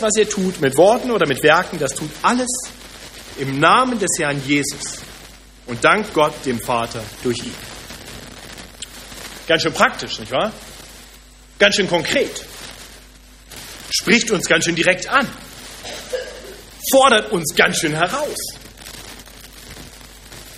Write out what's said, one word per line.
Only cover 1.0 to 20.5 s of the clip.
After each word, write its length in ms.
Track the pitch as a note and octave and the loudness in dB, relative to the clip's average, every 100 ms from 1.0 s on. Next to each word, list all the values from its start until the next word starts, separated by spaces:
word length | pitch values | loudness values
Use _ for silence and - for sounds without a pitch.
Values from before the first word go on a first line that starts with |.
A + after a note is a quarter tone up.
| B3+ | 2
oder 160 | A3 D3+ | 0 2
mit 160 | B2+ | 4
Werken, 360 | D3 E3 F#3 E3+ | 6 6 2 -2
das 160 | C#3 | -4
tut 160 | - D3+ - | -4 -8 0
alles 260 | F3+ B3 B3 - - - - - - - - - | 2 2 0 -4 -8 -14 -20 -20 -18 -18 -16 -6
im 220 | C#3 C3+ | -4 4
Namen 380 | E3 G#3+ B3+ A#3 | 6 6 4 0
des 120 | F#3+ - | -2 0
Herrn 240 | D3 C#3+ C3+ | 0 -2 2
Jesus 560 | D3 C#3 - - - - - - - - - - | 2 0 -6 -10 -12 -14 -18 -20 -20 -20 -20 -10
und 180 | A#2 | 2
dankt 300 | D#3 F#3+ G#3 | 4 4 2
Gott, 180 | D#3+ D3+ D3+ C#3 | 2 2 2 -4
dem 140 | A#2 | -4
Vater, 420 | - A#2+ A#2 A#2 G#2+ - | -2 -2 -2 -6 -12 -6
durch 160 | B2+ A#2 | -4 -2
ihn. 160 | B2 - - - - - - - - - - - - - - - - - - - - | -6 -10 -14 -16 -16 -16 -16 -16 -16 -18 -18 -18 -18 -16 -16 -16 -18 -16 -16 -14 -2
Ganz 160 | E3 | 0
schön 120 | D3+ | 0
praktisch, 440 | - B3 - A#2 - | 2 2 2 -8 -10
nicht 140 | A2 | -4
wahr? 200 | B2+ G#3 - - - - - - - - - - - | -2 -2 -4 -16 -20 -20 -20 -20 -20 -20 -20 -20 2
Ganz 160 | G3+ | 4
schön 140 | G#3 F3+ | 4 0
konkret. 560 | E3+ - C#4 A3+ - - - - - - - - - - - - - - - - | 0 0 0 0 -4 -14 -16 -18 -18 -20 -20 -20 -20 -20 -20 -20 -18 -16 -16 -6
Spricht 400 | - - A3 - | -4 4 2 4
uns 180 | F#3 - | -2 2
ganz 160 | E3 | 2
schön 120 | E3+ E3 | 2 2
direkt 320 | E3 F#3 - | 2 2 2
an. 200 | B3+ A#3+ - - - - - - - - B4+ - - - - - - - | 0 0 -6 -18 -18 -18 -16 -14 -14 -10 -10 -10 -14 -16 -18 -20 -10 4
Fordert 420 | C4+ C4+ A3 G#3 | 6 8 6 2
uns 220 | F#3 D3+ | -2 0
ganz 240 | - F3 F3+ | 2 4 2
schön 160 | D#3 | -2
heraus. 440 | D#3 F3+ C#4 D4+ - - - - - - - - - - - - - - - - - - - - - - | 0 0 0 -4 -6 -10 -12 -20 -20 -18 -18 -18 -18 -20 -20 -20 -20 -18 -18 -18 -20 -20 -20 -20 -20 -20